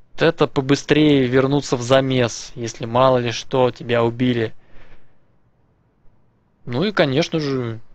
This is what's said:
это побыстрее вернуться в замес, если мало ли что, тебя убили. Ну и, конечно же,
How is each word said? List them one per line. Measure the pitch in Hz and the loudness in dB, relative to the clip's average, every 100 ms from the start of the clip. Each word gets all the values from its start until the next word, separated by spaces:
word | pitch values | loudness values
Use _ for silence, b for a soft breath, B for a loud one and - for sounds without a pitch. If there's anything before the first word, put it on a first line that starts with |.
| - - | -14 0
это | 151 - 147 | 0 2 0
побыстрее | - 135 139 - 151 151 139 123 | 0 0 -2 2 4 6 4 4
вернуться | 131 135 143 127 127 | 2 2 0 -2 -4
в | |
замес, | 120 135 135 127 117 - - | 2 2 4 0 0 -2 -12
если | 135 113 - | -10 -10 -8
мало | 113 120 131 127 | -2 2 4 4
ли | 120 | 0
что, | 113 - 135 127 | -4 -4 0 0
тебя | - 117 117 | 0 -2 0
убили. | 117 117 127 117 110 - b b b b b - _ _ _ _ _ _ _ _ - - _ _ _ _ - | 0 0 0 0 -4 -6 b b b b b -20 _ _ _ _ _ _ _ _ -20 -20 _ _ _ _ -8
Ну | 123 | -4
и, | 202 | 0
конечно | 202 151 131 170 165 | 2 2 2 0 -2
же, | 147 131 120 110 - | -2 -4 -4 -8 -12